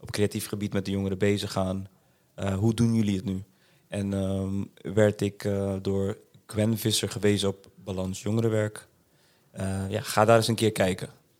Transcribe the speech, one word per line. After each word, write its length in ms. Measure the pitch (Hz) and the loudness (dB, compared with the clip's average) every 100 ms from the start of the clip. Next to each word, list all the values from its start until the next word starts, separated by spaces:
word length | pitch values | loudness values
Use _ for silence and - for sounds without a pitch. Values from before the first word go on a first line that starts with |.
op 100 | - | -10
creatief 360 | - 101 107 - | -2 0 -2 -6
gebied 260 | 104 104 | -6 -4
met 120 | 101 | -4
de 60 | 95 | -2
jongeren 280 | 98 98 95 | -2 -2 0
bezig 340 | 101 101 98 | 2 0 -2
gaan? 360 | - 95 95 95 _ _ _ _ | -2 -2 -4 -8 _ _ _ _
Eh, 200 | - 98 | -8 -4
hoe 200 | 95 110 | 0 0
doen 200 | 110 117 | 2 2
jullie 220 | 113 104 95 | 2 0 0
het 80 | |
nu? 180 | 95 95 98 _ _ _ _ | -2 -6 -8 _ _ _ _
En, 240 | 101 98 | -6 -2
ehm, 800 | 98 95 98 95 98 - - - | -2 -2 -2 -2 -4 -6 -10 -4
werd 260 | 98 107 101 | 4 4 4
ik, 240 | 104 - | -2 -2
eh, 300 | 104 98 98 95 | -2 -2 -2 -2
door 360 | 95 98 98 101 - - - | -2 0 -2 -4 -12 -20 -8
Gwen 320 | 110 107 110 | -2 0 2
Visser 300 | 113 104 98 | 0 0 -2
gewezen 400 | - 104 101 98 | 0 2 2 0
op 220 | 95 - - | -2 -10 -16
Balans 380 | 101 92 95 95 | -8 -4 -4 -4
Jongerenwerk. 640 | 104 113 113 107 107 - - _ _ _ _ _ _ | -2 0 2 0 -2 -4 -18 _ _ _ _ _ _
Eh, 400 | - 95 95 95 | -8 -4 -4 -4
ja, 100 | 104 | -4
ga 240 | - - | -2 4
daar 120 | 107 117 | 6 6
eens 120 | 110 | 6
een 60 | |
keer 180 | 110 110 | 2 2
kijken. 360 | - 95 92 - - _ _ | 2 0 0 -6 -14 _ _